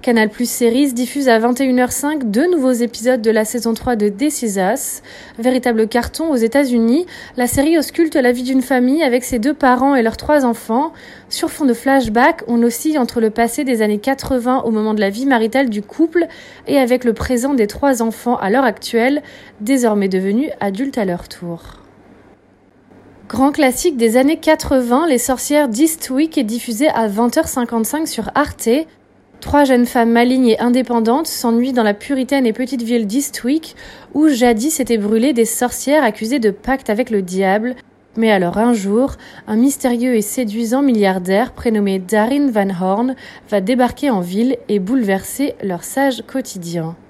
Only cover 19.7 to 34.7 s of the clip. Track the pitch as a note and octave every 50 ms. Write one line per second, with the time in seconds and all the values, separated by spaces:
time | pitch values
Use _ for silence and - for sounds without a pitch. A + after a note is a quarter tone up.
19.7 | C#4 C4 A#3+ A3+ G#3 G#3 G3 G3 F#3 F#3 F#3+ G3 G3+ A#3 C#4+ - D5 - - G3+
20.7 | F#3+ F#3+ C#4 C#4 C4+ B3+ G#3 F#3 F3 F3 - - - - F3+ F3 E3+ E3 - -
21.7 | - - - - - - - - - - - - - _ _ _ _ _ _ _
22.7 | _ _ _ _ - - - - - - - - - G#3+ C4 C#4+ C#4+ - D4 C4
23.7 | A#3+ - - F4+ D4+ B3 A3+ A3+ G#3+ B3+ C4 C#4 D#4+ D#4+ - D#4+ D#4 D#4 - -
24.7 | D4 C4 B3 A#3 A#3+ C4+ E4 F4 C4+ A#3+ - - B3+ A#3 - - D4 D4 D4 C4
25.7 | G#3+ A3 D4+ D#4+ D#4+ - - - C4 C4 D#4 D#4+ D#4+ D4+ B3+ G#3 A3+ A#3+ - -
26.7 | A#3 G#3 C#4 D#4 - - A3+ G#3+ G3 G#3 A#3+ A#3+ - D#4 D#4+ D#4 - C4+ A#3+ A#3
27.7 | - A3+ A3 G#3+ - G3 - - - - G#3 - - - - - - - - A3+
28.7 | A#3 C#4+ D#4+ - _ _ _ _ _ _ _ _ _ - - - - D4 D4 C4
29.7 | C4 A#3+ B3 A#3+ - B3+ A#3 A3+ A#3 A#3 A#3+ B3 B3+ C4 C4 A#3+ G#3+ - A3 B3
30.7 | B3 B3+ B3+ - A#3+ A#3 A3+ A3 A#3 C#4+ E4 - - - - A#3+ A3+ A#3 B3 C4+
31.7 | C4 B3 A3 G#3+ G3+ G#3 - - C#4+ C4 B3+ B3 C#4+ C#4 C4 A3+ G#3+ A3 C4 B3
32.7 | - B3 A#3 A3 B3 A#3+ A3+ G3 G3+ C4+ C#4 - - - - A#3+ C#4+ D#4+ D#4+ -
33.7 | - - - - - - - - - C#4 D#4 D#4 C#4+ A3 B3 B3 A#3 G#3+ A3+ D#4